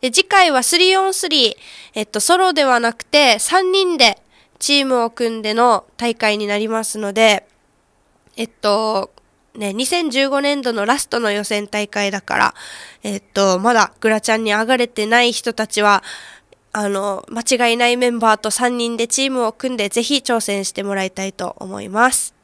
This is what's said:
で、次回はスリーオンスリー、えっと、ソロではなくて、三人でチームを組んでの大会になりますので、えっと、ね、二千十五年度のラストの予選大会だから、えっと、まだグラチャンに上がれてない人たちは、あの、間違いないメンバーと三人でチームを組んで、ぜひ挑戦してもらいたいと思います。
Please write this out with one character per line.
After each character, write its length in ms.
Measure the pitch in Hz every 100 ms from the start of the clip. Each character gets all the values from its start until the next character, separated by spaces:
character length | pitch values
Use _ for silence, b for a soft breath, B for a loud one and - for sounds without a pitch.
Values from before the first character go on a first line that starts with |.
で、 100 | 254
次 160 | 240 381
回 240 | 403 359
は 120 | 269
ス 140 | 240 349
リ 140 | 370
ー 100 | 381
オ 60 | 381
ン 80 |
ス 140 | 381 359
リ 220 | 302 233
ー、 60 | - B B B
え 80 | -
っ 40 | 214
と、 140 | -
ソ 160 | - 359
ロ 160 | 370
で 120 | 320
は 160 | 277 240
な 120 | 233
く 120 | 233
て、 340 | - 294 277 208
三 320 | - 359 370
人 260 | 381 381 330
で 260 | 240 196 _ b b b
チ 220 | - 285
ー 20 | 269
ム 140 | 254
を 100 | 233
組 280 | 233 233 226
ん 40 |
で 120 | 214
の 320 | 220 247 214 - _
大 180 | 240
会 240 | 233 220 208
に 80 | 208
な 100 | 208
り 120 | 220
ま 160 | 226
す 120 | 220 214
の 160 | 208
で、 360 | 202 220 202 _ _ _ _ _ _ _ _ _ -
え 80 |
っ 40 | 226 _
と、 520 | 208 202 220 214 196 _ _ _ _ -
ね、 160 | 208
二 140 | 196 262
千 220 | 349 320
十 200 | 247 277
五 120 | 277
年 220 | 277 285
度 100 | 254
の 140 | 226 202
ラ 140 | 277
ス 60 | -
ト 120 | 233
の 140 | 226
予 100 | 208
選 240 | 202 208 208
大 220 | 208 208
会 240 | - 202
だ 80 | 196
か 180 | - -
ら、 160 | - - B B B B
え 140 | 214 202
っ 60 | _
と、 240 | - 196 185
ま 160 | 214
だ 180 | 233 202 _
グ 100 | 220
ラ 120 | 214
チ 100 | 214
ャ 60 | 220
ン 80 |
に 80 | 220
上 120 | 208
が 120 | 226 254
れ 100 | 240
て 180 | 240
な 160 | 208 233
い 80 | 240
人 200 | 233 -
た 140 | 226 220
ち 160 | -
は、 220 | 208 202 B B B B _ _ _
あ 160 | 208 208
の、 380 | 196 202 190 -
間 420 | 226 233 247 240
違 40 |
い 20 | 233
な 120 | 240
い 80 | 247
メ 140 | 247
ン 100 | 240
バ 180 | 220 214
ー 20 |
と 120 | 214
三 260 | - 247 240
人 180 | 233 233
で 120 | 233
チ 180 | - 269
ー 40 |
ム 100 | 262
を 100 | 226
組 220 | 226 262
ん 20 | 254
で、 120 | 202
ぜ 120 | 233
ひ 180 | 233 285
挑 220 | - 233
戦 240 | 220 202
し 60 | 190
て 140 | -
も 100 | 202
ら 100 | 196
い 60 | 190
た 160 | 190 190
い 60 |
と 240 | 196 180 -
思 220 | 185 202
い 80 | 202
ま 240 | 196 247
す。 200 | 254 - _